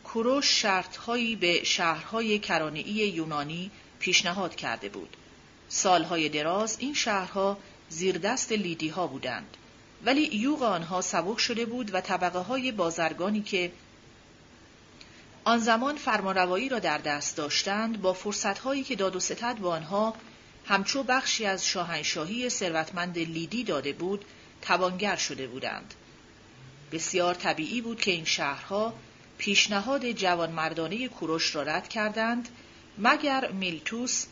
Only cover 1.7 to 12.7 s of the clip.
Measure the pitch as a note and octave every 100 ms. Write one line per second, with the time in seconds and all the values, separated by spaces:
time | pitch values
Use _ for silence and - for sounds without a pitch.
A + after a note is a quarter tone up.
1.7 | - E3+ D#3 D#3+ A3 A3+ G#3 G3+ E3+ D#3
2.7 | D3+ - G#3+ G3+ E3 D#3+ D3 D3 E3 F#3+
3.7 | - - - F#3+ F3 F#3 F#3 F3+ - C#3
4.7 | A2+ G2+ G2 E2 - - - - - -
5.7 | - G3 F3 D#3+ E3+ D3+ D3+ D3+ F#3+ A3
6.7 | - C4 C#4+ A#3 G3+ F#3 G3 G3 G3+ -
7.7 | - - D#3+ F#3 F3+ F#3+ B3+ - G#3+ F3+
8.7 | D#3+ D#3 F#3 E3 C3 B2+ A2 - - -
9.7 | - - - G#3+ C4+ D4+ G#3 B3+ D4+ A#3+
10.7 | F3 E3 F3+ F3+ F#3 E3+ A3+ - A3+ A#3
11.7 | B3 G#3+ F#3 F#3 F3+ F3+ F3+ F#3 C4 B3+